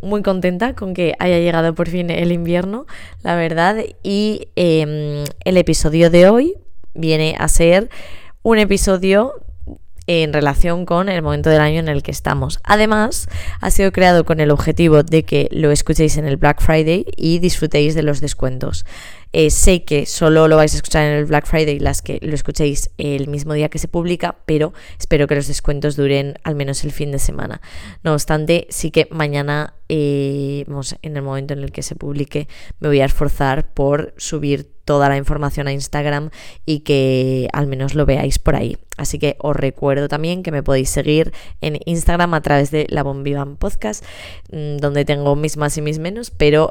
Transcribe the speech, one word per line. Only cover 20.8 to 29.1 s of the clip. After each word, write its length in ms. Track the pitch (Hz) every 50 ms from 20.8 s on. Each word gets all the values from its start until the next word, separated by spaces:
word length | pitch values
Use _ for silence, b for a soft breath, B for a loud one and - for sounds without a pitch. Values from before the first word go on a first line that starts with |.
| - - - 160
en 120 | 151 147 147
el 100 | 147 151
Black 220 | 151 151 147 -
Friday 340 | - - 160 156 151 143 143
las 220 | 147 139 143 -
que 180 | - - 139 -
lo 120 | - 151 151
escuchéis 560 | 143 - - 151 - 156 143 139 139 - - - -
el 280 | 147 147 139 139 139
mismo 260 | 139 143 147 143 156
día 160 | 151 151 151 151
que 120 | - 151
se 80 | 165 -
publica, 480 | - 175 170 175 - - - 170 - - -
pero 260 | - 156 147 151 160 - B B B B
espero 300 | B - - 165 143 143
que 80 | - 151
los 140 | 143 139 -
descuentos 480 | 143 - - - 143 143 - 151 139
duren 420 | 143 139 139 139 139 139 143 143 - -
al 100 | 160 151
menos 300 | 143 143 139 139 - -
el 80 | 147
fin 180 | 139 - 147 147
de 80 | 139 -
semana. 420 | - - - - - - - - B B B B B B B B -
No 80 | 165
obstante, 560 | 151 147 - - 156 156 151 156 170 170 - -
sí 220 | - - - 156
que 160 | - 160 156 -